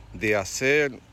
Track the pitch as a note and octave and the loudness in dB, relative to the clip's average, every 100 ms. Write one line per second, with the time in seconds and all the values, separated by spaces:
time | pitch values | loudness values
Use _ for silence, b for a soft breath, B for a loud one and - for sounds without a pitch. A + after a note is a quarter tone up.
0 | - F2+ G#2+ G#2 F#2 - C3 D3+ C#3+ A#2 | -18 -4 0 0 -2 -2 2 2 0 -4
1 | - | -16